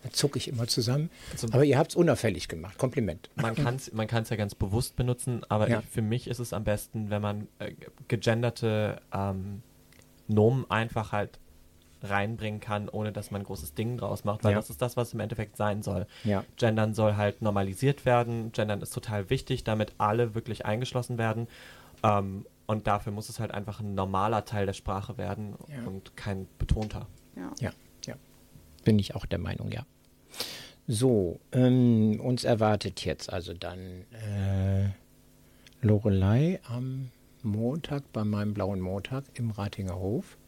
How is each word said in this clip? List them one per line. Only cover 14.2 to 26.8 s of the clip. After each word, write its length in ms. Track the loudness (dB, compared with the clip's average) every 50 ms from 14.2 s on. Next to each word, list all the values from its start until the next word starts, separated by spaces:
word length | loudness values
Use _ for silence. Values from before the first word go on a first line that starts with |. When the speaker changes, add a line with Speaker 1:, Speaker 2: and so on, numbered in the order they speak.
| -2
Speaker 2:
macht, 180 | -4 -2 2 2
weil 80 | 2
Speaker 1:
Ja. 60 | 2
Speaker 2:
das 120 | 2 0 -4
ist 120 | -6 -4
das, 160 | -4 -2 0
was 160 | -2 -4 -2 -4
im 80 | -6
Endeffekt 340 | -4 -4 -4 -6 -6 -6 -4
sein 260 | -2 0 0 0 -2
soll. 260 | -2 -2 -2 -2 -4 -6 -10 -4 0
Speaker 1:
Ja. 180 | 0 0 0 0 -6 -4
Speaker 2:
Gendern 360 | 2 2 2 4 4 2 2 2
soll 220 | 4 4 4 4
halt 260 | 4 2 0 0 0
normalisiert 640 | -2 0 2 2 0 0 -2 2 2 2 2 2 2
werden. 460 | 4 4 4 4 2 -2 -4 -4 -4
Gendern 300 | -2 -2 0 0 0 -4
ist 120 | -4 -6 -8
total 360 | -8 -6 -2 -4 -4 0 0
wichtig, 340 | -2 -2 0 -4 -4 -2 0
damit 300 | -2 0 0 0 -2 -2
alle 380 | 0 0 2 4 2 2 0 0
wirklich 300 | -6 -6 -6 -8 -4 -2
eingeschlossen 520 | -2 -2 -2 -2 -2 -2 -4 -4 -2 -2
werden. 300 | 0 0 0 0 -2 -4 -6 -10 -20 -20 -20 -20 -20 -20 -20 -8 0 2
Ähm, 420 | 4 4 4 2 -2 -6 -8 -10 -14 _ _ _
und 200 | -2 -2 0 2
dafür 280 | 0 0 0 0 -6 -8
muss 160 | -8 -10 -10
es 100 | -8 -6
halt 120 | -6 -6
einfach 280 | -6 -8 -8 -8 -8 -8
ein 160 | -6 -4 -2
normaler 480 | -2 0 0 2 2 2 2 2 0 0
Teil 220 | -2 -2 0 0
der 80 | 0 -2
Sprache 440 | -4 -4 -4 -4 -4 -4 -6 -8
werden 380 | -6 -4 -4 -4 -6 -6 -10 -10 -14 -16 -14
Speaker 1:
Ja. 160 | -12 -10 -10
Speaker 2:
und 300 | -8 -10 -10 -12 -16 _
kein 320 | -10 -6 -6 -6 -6 -6 -12 -6 -6
betonter. 480 | 0 2 2 0